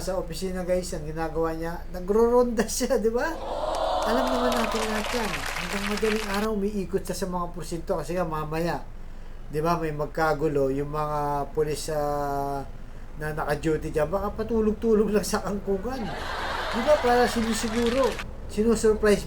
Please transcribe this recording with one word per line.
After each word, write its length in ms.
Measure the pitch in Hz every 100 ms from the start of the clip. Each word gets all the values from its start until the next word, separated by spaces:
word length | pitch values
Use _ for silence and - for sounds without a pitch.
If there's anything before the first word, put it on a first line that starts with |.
sa 160 | 185 185
opisina, 480 | 170 160 190 185 175
guys, 240 | 180 175
ang 160 | 170 151
ginagawa 480 | 160 160 160 160 160
niya, 240 | 165 170 - 180
nagro-ronda 720 | 180 214 233 247 240 226 202
<laughs> 40 | -
siya, 240 | 240 240
di 80 | 220
ba? 160 | 233 320 320 - - - - - -
Alam 320 | - 247 254 254
naman 160 | 247
natin 320 | 233 226 226
lahat 240 | 220 214 214 247
yan. 160 | 208
Hanggang 520 | - - - 175 202 202 208
madaling 320 | 220 214 208
araw, 220 | 202 220
umiikot 560 | 208 202 208 180 190 185
siya 80 | 175
sa 80 |
mga 320 | 190 180 170 170
presinto 400 | - 165 - 170
kasi 240 | 143 180
nga 80 | 165
mamaya, 560 | 156 156 160 170 139 - - - - - - -
di 120 | 147
ba, 160 | 170 165
may 160 | 160
magkagulo, 800 | 147 147 - 156 143 156 143 135
yung 160 | 139 143
mga 600 | 151 151 147 143 143 139
pulis, 360 | 156 151 143 -
ah, 720 | 151 147 147 143 143 139 139 139 - - - - 156
na 160 | 151
naka-duty 560 | 151 147 147 160 151 156
dyan, 160 | 151 151
baka 160 | 190 202 220
patulog-tulog 640 | 220 226 214 214 226 208 196
lang 160 | 208
sa 160 | - 208
kangkungan. 600 | - 202 202 190 170 269 175 - - - - - - 226
Di 40 |
ba, 100 | 262 302
para 240 | 247 247
sinisiguro, 800 | 233 240 226 208 226 226 233 254 254 - - - -
sinusurprise 720 | 208 226 214 220 214 214 196